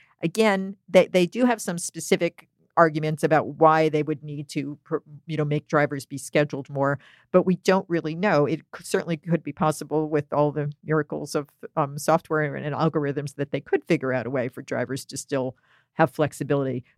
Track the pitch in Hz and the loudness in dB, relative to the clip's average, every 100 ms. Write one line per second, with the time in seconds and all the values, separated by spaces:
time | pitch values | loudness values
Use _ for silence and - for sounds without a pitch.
0 | _ - 165 220 220 190 190 - - 180 | _ -6 -4 2 2 2 -4 -12 4 4
1 | - 185 175 226 247 220 - 175 - 165 | 6 2 2 2 0 0 -4 -6 -8 -10
2 | - 180 170 - _ _ _ - 165 151 | -2 0 0 -4 _ _ _ 2 4 2
3 | 156 156 156 151 107 147 160 160 156 151 | -4 -2 2 2 0 4 6 6 2 2
4 | 151 147 151 147 147 151 139 143 - 156 | -2 -6 -8 -12 -8 -6 -8 -10 -8 -8
5 | _ 147 - 156 147 151 - 156 147 139 | _ -20 -8 -4 -2 -2 0 2 2 -2
6 | - 139 - 156 147 135 139 139 139 139 | -10 -14 -2 0 0 -2 -8 -2 0 -2
7 | - _ - 185 180 180 - 185 190 170 | -8 _ 2 2 4 0 2 2 2 -4
8 | 156 165 208 151 135 151 - - - 196 | -4 -2 2 4 2 0 -6 -18 -4 -2
9 | 165 156 170 165 147 - 156 156 147 151 | -2 -6 -2 -2 -2 -2 0 0 -4 -2
10 | 151 151 147 143 147 147 147 - 156 156 | 0 -2 -2 0 0 0 -6 -8 -2 -2
11 | 147 151 147 156 143 _ - 160 143 143 | -2 -8 -4 -6 -6 _ -8 -4 -4 -2
12 | 147 165 - 156 147 135 143 131 160 156 | 0 0 2 -2 -2 -4 -6 0 0 0
13 | 143 143 143 - 143 143 - 349 - 165 | -2 -4 -8 -8 -6 -6 -2 -4 0 -2
14 | 131 127 113 135 123 - 135 123 123 139 | 0 -2 -2 -4 -4 -8 -6 -4 -4 -6
15 | - 135 - 135 127 - _ _ _ - | -8 -14 -6 -4 -4 -8 _ _ _ 0
16 | 156 - 143 - 139 143 135 127 - | 0 2 -2 -2 -2 0 0 -4 -10